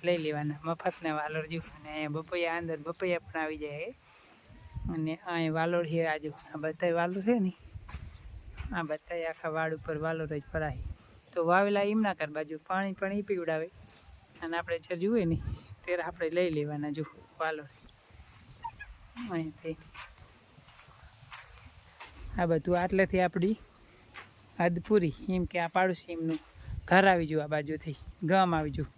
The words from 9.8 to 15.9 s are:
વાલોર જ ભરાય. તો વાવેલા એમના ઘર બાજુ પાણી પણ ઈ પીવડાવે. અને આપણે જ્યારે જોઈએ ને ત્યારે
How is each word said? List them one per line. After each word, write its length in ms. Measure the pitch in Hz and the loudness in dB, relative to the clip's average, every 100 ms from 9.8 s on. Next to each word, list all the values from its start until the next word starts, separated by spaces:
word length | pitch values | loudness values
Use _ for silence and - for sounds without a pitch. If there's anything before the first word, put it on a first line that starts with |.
| - 151 | -4 -2
વાલોર 420 | 160 160 156 151 | -2 -2 -2 -6
જ 20 | - | -4
ભરાય. 240 | 160 156 131 - - - - - | -4 -2 -4 -8 -10 -16 -20 -8
તો 120 | - 165 | 0 6
વાવેલા 360 | 180 202 202 | 6 6 4
એમના 320 | 202 220 214 | 4 2 2
ઘર 140 | 185 156 | 0 -4
બાજુ 320 | 151 151 156 - | -4 -6 -8 -2
પાણી 260 | 185 196 | -2 0
પણ 200 | 185 190 | -2 -2
ઈ 80 | 202 | -2
પીવડાવે. 500 | 202 190 165 160 165 - - - - - - - | -2 -2 0 -2 -2 -10 -20 -20 -20 -20 -20 -10
અને 160 | 165 170 | -4 -4
આપણે 220 | 170 165 | -2 -4
જ્યારે 220 | - 175 | -4 -2
જોઈએ 240 | 190 233 170 | 2 4 4
ને 100 | 165 - - - - | 2 -2 -6 -10 -16
ત્યારે 180 | - | -4